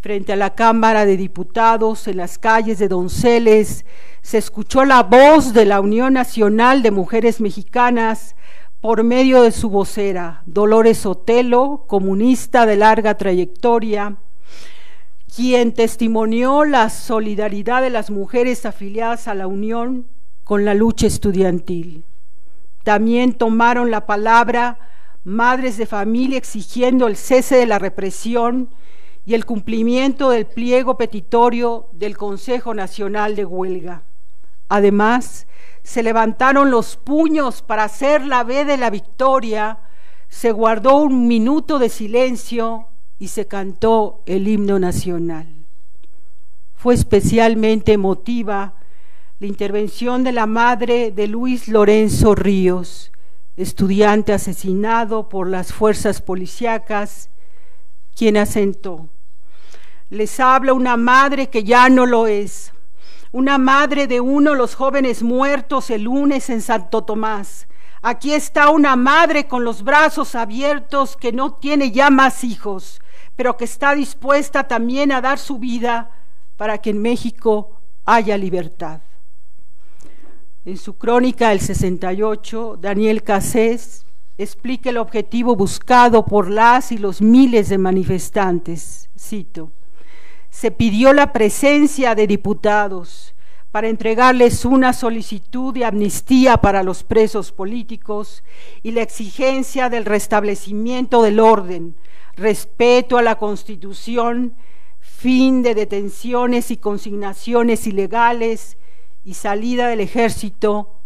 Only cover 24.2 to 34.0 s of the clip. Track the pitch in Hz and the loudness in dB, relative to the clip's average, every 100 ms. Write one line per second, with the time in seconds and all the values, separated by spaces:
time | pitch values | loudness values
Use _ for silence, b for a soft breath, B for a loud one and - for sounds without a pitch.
24.2 | 214 233 233 240 240 226 b b b b | 4 4 4 0 -2 -4 b b b b
25.2 | 180 214 240 254 262 214 226 208 202 233 | -4 0 2 0 -2 -4 -4 -4 -2 0
26.2 | 262 262 - 220 - 240 247 254 240 196 | 0 -2 -4 -6 -6 0 2 4 2 0
27.2 | - 254 254 262 233 202 190 185 190 - | 0 0 4 2 4 0 -2 -4 -4 -4
28.2 | 220 240 233 247 247 b b b b b | -2 0 0 -2 -4 b b b b b
29.2 | - 226 - 226 208 226 226 247 269 269 | -2 -2 -2 -4 -4 -2 0 2 0 0
30.2 | 277 240 214 - 240 247 254 - 233 208 | 2 2 0 -4 0 2 2 -2 -2 -4
31.2 | - 233 240 240 240 233 226 165 208 202 | 0 4 4 2 -2 -4 -6 -6 -6 -4
32.2 | 208 196 262 247 240 214 190 - 202 208 | -6 -6 -4 -4 -4 -4 -4 -4 -4 -2
33.2 | 208 208 196 180 185 180 170 175 | -2 -2 -4 -4 -4 -4 -6 -6